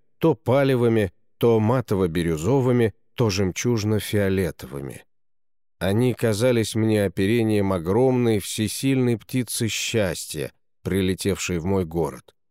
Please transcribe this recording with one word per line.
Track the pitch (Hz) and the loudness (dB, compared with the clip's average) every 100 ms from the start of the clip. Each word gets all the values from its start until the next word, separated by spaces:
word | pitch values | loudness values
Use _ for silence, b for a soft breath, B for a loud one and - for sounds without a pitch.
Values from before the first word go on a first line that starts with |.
| _ - | _ -2
то | 165 135 | 0 0
палевыми, | - 135 139 127 120 113 98 - _ - | 0 2 2 2 2 2 0 -4 _ -2
то | 120 113 | 2 4
матово-бирюзовыми, | 107 131 - 98 92 80 82 78 87 139 127 123 113 - _ - | 4 0 0 0 0 0 -2 -2 0 0 2 2 2 -2 _ -2
то | 117 | 0
жемчужно-фиолетовыми. | 92 95 - 123 117 104 107 - 107 98 95 87 - 69 71 67 60 - _ _ _ _ _ _ - | 0 -2 -2 -2 -2 0 -2 -2 -2 0 0 -2 -6 -12 -12 -12 -14 -20 _ _ _ _ _ _ -6
Они | 92 104 127 | -2 2 2
казались | 110 117 101 127 117 107 110 | 0 0 2 2 2 0 0
мне | 110 107 98 | 2 2 0
оперением | 95 98 120 110 107 98 | 0 0 2 2 2 2
огромной | 92 80 104 131 127 120 107 | 0 0 2 2 2 2 0
всесильной | - - 107 - 135 131 123 113 | -2 -4 -4 -2 -2 0 0 -2
птицы | - 131 120 - 113 | -4 -4 -4 -4 -4
счастья, | - - 113 95 - - 76 65 - _ _ | -4 -2 0 0 -2 -8 -8 -10 -12 _ _
прилетевшей | - 95 92 92 101 90 - 90 | -4 -2 0 -2 -2 -2 -4 -4
в | 82 | -2
мой | 98 82 | -2 -2
город. | 82 73 67 - _ _ | -2 -4 -6 -18 _ _